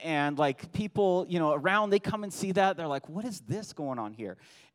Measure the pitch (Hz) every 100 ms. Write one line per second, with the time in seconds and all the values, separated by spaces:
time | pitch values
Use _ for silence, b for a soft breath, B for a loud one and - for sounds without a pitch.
0 | 165 147 147 147 147 131 - - 214 -
1 | 196 180 175 175 156 147 165 208 208 202
2 | 202 214 208 - 196 190 190 180 160 139
3 | - 170 240 180 113 196 208 - 143 123
4 | 107 107 101 85 B B B